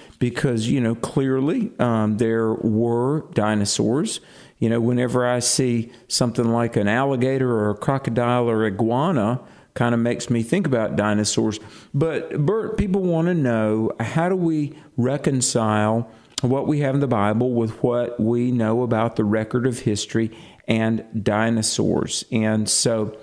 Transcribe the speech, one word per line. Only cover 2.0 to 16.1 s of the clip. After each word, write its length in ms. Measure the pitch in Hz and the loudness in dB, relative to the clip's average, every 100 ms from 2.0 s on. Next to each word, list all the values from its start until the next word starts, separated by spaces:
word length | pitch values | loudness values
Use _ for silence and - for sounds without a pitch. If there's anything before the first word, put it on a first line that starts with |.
| 107 107 | 0 2
there 340 | 113 113 113 | 2 2 0
were 720 | 110 - 107 117 117 127 151 - | 0 0 2 2 2 0 -2 -4
dinosaurs. 880 | - 107 107 101 - 110 127 - - - - - - | -2 0 2 0 0 0 0 -2 -6 -14 -20 -20 -4
You 100 | 117 | 0
know, 120 | 117 | 2
whenever 440 | 117 123 123 123 123 | 2 0 0 0 0
I 120 | 123 | 0
see 520 | 120 - 131 120 113 - - | 0 0 0 0 -4 -10 -6
something 440 | - 123 113 120 | -2 0 2 2
like 240 | 117 117 117 | 2 0 0
an 100 | 101 | 2
alligator 640 | 113 139 135 127 135 131 | 2 0 0 0 0 2
or 200 | 113 104 | 2 0
a 40 | |
crocodile 760 | 104 - 135 135 117 120 123 117 | 0 -2 -2 0 0 2 2 2
or 160 | 110 110 | 2 0
iguana, 760 | 95 110 120 160 160 104 127 - - - | 0 0 0 0 2 0 -2 -6 -20 -12
kinda 220 | - 120 117 | -2 0 2
makes 320 | 117 120 - | 0 -2 -2
me 140 | 117 | -2
think 240 | 113 180 160 | 0 0 2
about 280 | 127 107 | 0 0
dinosaurs. 640 | 76 104 107 104 - 110 104 - - - | 0 0 2 0 0 0 -2 -10 -20 -6
But, 500 | 139 160 143 - - | -2 0 -2 -4 -2
Bert, 320 | 147 220 202 - | 0 0 -2 -2
people 240 | 190 196 | 0 0
wanna 320 | 185 165 170 | 0 0 0
know, 600 | 175 131 117 107 110 110 - | 0 0 0 0 0 -2 -4
how 300 | 113 - 175 | -4 -2 0
do 80 | 190 | 0
we 380 | 170 156 143 - - - | 0 -2 -4 -8 -10 -2
reconcile 1120 | 120 143 156 135 117 120 110 107 107 113 117 | 0 0 0 0 0 0 2 2 2 0 -4